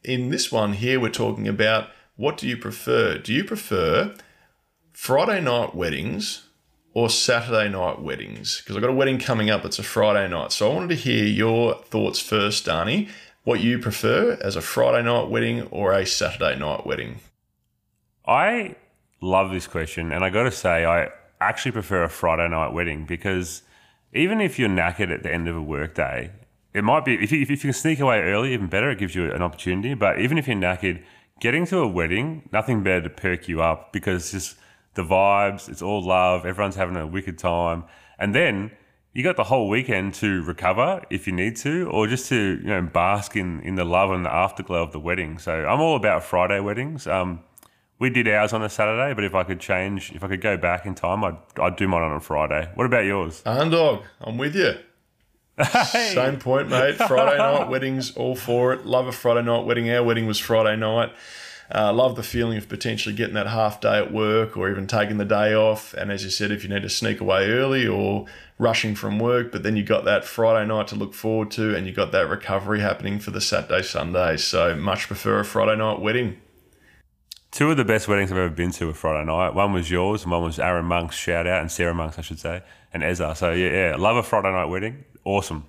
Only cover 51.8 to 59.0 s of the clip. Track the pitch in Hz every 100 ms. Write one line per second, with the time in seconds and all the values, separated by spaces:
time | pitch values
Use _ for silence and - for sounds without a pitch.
51.8 | 95 85 82 76 - 76 76 76 87 87
52.8 | 123 123 98 98 82 82 107 123 160 165
53.8 | 156 104 - _ 110 117 143 185 147 -
54.8 | - _ _ _ _ _ _ - 131 247
55.8 | - 240 226 180 131 135 127 131 151 127
56.8 | 135 - 214 131 139 143 135 143 120 131
57.8 | 131 135 131 - 127 127 - 120 127 127
58.8 | 123 127